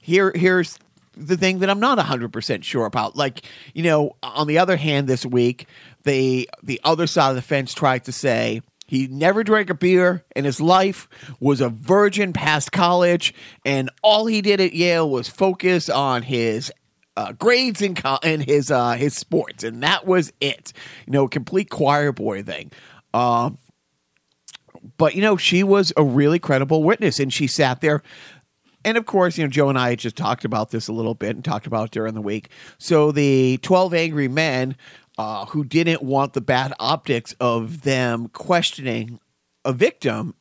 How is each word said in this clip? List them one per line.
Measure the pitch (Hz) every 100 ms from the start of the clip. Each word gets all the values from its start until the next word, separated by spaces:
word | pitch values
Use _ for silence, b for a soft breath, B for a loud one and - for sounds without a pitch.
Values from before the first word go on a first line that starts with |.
Here, | - 185 190 170
here's | 185 185 170 - _ _ _ -
the | 156 180
thing | 185 185
that | 190
I'm | 196
not | 247 240
a |
hundred | 147 131 117
percent | 113 - 107 -
sure | 131 107
about. | 120 107 127
Like, | 139 - B B B
you | -
know, | 165 151 147 -
on | 123 120 151
the | 156
other | 185 165
hand, | 156 139 139
this | 127 127
week, | 123 120 127 - B B B
they, | 147 135 131 127 - -
the | 151 127
other | 151 160 170
side | 175 139
of | 127
the |
fence | - 143 127
tried | - 143 127 -
to |
say | - 139 117 117 110 - _ -
he | 131 135
never | 135 165 202
drank | 214 214 185
a |
beer | 165 180 180 180 180 _ -
in |
his | 139 127
life, | 160 185 196 185 - B B 131
was | 135 135
a | 127
virgin | 110 117 196 208 202 196
past | 175 156 151 -
college, | - 175 180 175 175 - B B B
and | 135 139 131 _
all | 214 214 220
he | 214
did | 202 196
at | 185
Yale | 165 175 170 160
was | 131 113
focus | - 190 185 185 180 -
on | 131 139 123
his, | 127 127 113 110 - - _ _ _ -
uh, | 113
grades | 117 220 247 262 196
in | 202 175
co-, | 135 135
and | 160 156
his, | 139 147 139
uh, | 131 120 120
his | 143 -
sports, | - 165 - -
and | 110 117
that | 147 190 190
was | 185 151 _
it. | 139 - - - B B -
You |
know, | 139 131
complete | 143 117 185 -
choir | - 143 147 147
boy | 113 107 98
thing. | 101 76 69 B B B _
Um, | 117 123 120 120 - _ _ _ _ _ _ _ _ - - _ - 113 -
but, | 156 185
you |
know, | 214 185
she | - 180
was | 196 196 175 -
a |
really | 143 127 143 170
credible | - 135 139 160
witness, | 156 233 185 -
and | 135
she | - 139
sat | - 135 127
there. | 156 147 B B B B _ _ _ _ 208
And, | 226
of | 220
course, | 196 180 165
you | 147
know, |
Joe | 135 139
and | 127
I | 123
had | 120
just | 117 -
talked | 110 123
about | 113 110 110
this | 113 107
a |
little | 113 113
bit | 113 101 -
and | 160
talked | 107 -
about | 117 110
it |
during | 113 110 110
the |
week. | 104 107 - B B B
So | - 160 151
the | 147 143 135 127 131
twelve | - 185 185
angry | 170 165 147 135
men, | 143 160 127 131 127 B B B -
uh, | 107 107 98
who | 151
didn't | 135 156 165 165
want | 135 135 139
the | 135
bad | 110 127 135 -
optics | 117 160 - 120 - -
of | 123 117 110 165
them | 139 131 123 117 117
questioning | - - 175 - - 131 113 113 120 _ _ _ _
a | 135
victim | 127 226 - 123 110 165 -